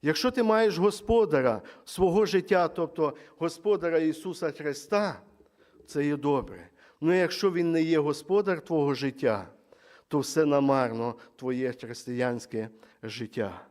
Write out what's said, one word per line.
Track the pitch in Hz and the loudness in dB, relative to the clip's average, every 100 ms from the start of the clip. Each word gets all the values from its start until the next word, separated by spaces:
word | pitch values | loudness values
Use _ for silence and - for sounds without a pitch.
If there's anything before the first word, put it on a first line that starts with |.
Якщо | 143 156 254 | 0 0 0
ти | 247 | 0
маєш | 226 220 220 170 | 2 4 2 2
Господара | 196 202 - 226 208 147 127 110 - - - | 0 0 0 2 4 2 2 0 -6 -20 -16
свого | - 185 180 208 | 0 2 4 2
життя, | 196 185 190 170 | 0 2 2 2
тобто | 165 165 - 151 120 - _ | 0 -6 0 -2 -2 -16 _
Господара | 165 - 208 196 170 160 | -6 -4 -2 0 2 2
Ісуса | 160 156 185 165 165 | 0 -2 -8 -6 -6
Христа, | 143 151 139 - 208 208 147 - _ _ _ _ _ - | -4 -6 -6 -2 -2 -2 -6 -16 _ _ _ _ _ -10
це | 147 147 | -2 -2
є | 147 | 0
добре. | 143 139 90 92 90 _ _ _ | 0 0 -2 -12 -20 _ _ _
Ну, | 156 | 2
якщо | 180 175 180 202 | 2 2 2 0
Він | 175 170 | 2 0
не | 165 | 2
є | 160 165 | 2 2
Господар | 147 147 - 190 196 175 | 2 -2 0 0 2 -2
твого | - 165 143 | 0 0 0
життя, | 135 139 127 135 104 87 - _ _ _ - _ | 0 -2 0 0 0 -4 -18 _ _ _ -20 _
то | 165 | -2
все | 156 160 156 | -2 0 2
намарно | 143 139 135 123 113 117 117 - _ | 4 4 2 2 -2 -6 -8 -16 _
твоє | 127 127 127 | -6 -4 -4
християнське | 123 113 120 - 123 123 120 - 113 110 - - _ | -6 -12 -14 -10 -4 -2 -2 -6 -8 -8 -12 -20 _
життя. | 113 110 113 - 104 87 - | -14 -10 -10 -4 -6 -6 -18